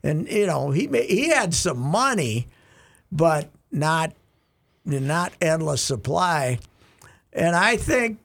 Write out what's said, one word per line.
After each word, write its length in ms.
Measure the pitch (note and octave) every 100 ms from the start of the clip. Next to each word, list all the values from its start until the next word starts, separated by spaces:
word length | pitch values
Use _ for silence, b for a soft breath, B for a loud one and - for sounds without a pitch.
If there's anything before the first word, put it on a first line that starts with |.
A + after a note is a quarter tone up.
And, 240 | D3 D3+ -
you 160 | G#3+ G3+
know, 240 | D3 C#3
he 160 | C#3+ C#4
ma-, 120 | B3
he 300 | A#3+ G3 D4+
had 240 | D4 G3
some 260 | C#3 F3+ B2
money, 680 | C3 F#3+ C4+ A#3+ B2+ A2 A#2+ b b b b b b
but 380 | D3+ E3 D#3 D3 _ _
not, 420 | D#3+ D3+ D#3+ D#3+ - _ _ _ _ _ _ -
not 480 | C#3 C3+ D#3+ F3+ -
endless 400 | E3+ D#3+ D#3 C#3
supply. 800 | - B2+ B2+ E3 F3+ D#3+ C3 B2 - b b b b b b
And 220 | - E3+ E3+
I 200 | G3+ A3+
think 420 | - C#4+ A#3 G#3+